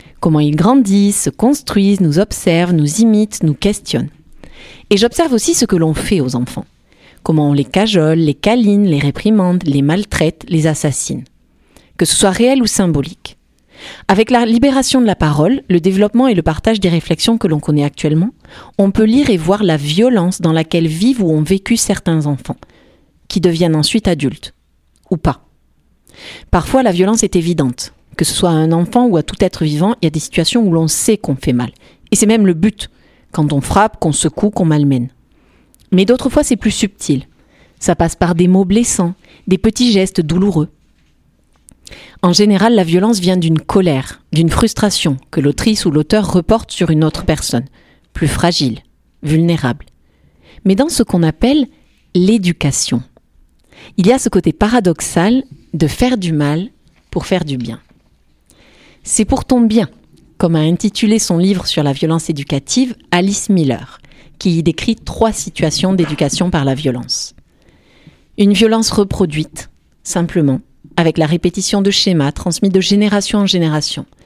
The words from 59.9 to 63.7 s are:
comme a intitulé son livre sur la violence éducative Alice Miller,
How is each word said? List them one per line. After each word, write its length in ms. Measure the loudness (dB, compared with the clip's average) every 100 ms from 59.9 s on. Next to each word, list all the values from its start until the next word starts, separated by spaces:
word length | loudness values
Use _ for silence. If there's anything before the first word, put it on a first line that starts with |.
| -6 _ _ _ -2
comme 200 | 0 2
a 40 |
intitulé 580 | 2 0 -2 -2 0 0
son 200 | 0 0
livre 280 | 0 0 -2
sur 160 | -2
la 100 | -2
violence 360 | -2 -2 -2 -4
éducative 680 | -8 -6 -6 -4 -2 -2 -4 _
Alice 360 | -2 0 -2 0
Miller, 500 | 0 0